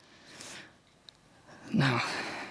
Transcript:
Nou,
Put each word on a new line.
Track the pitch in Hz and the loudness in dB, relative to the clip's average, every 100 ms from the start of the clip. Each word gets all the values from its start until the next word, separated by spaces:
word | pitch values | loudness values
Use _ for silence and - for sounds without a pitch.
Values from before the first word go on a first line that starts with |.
| - - - - - - - - _ - - - - - - - - | -20 -20 -20 -16 -14 -14 -16 -20 _ -20 -20 -20 -20 -20 -20 -18 0
Nou, | - 135 120 - - - - - | 4 6 4 2 -2 -4 -6 -8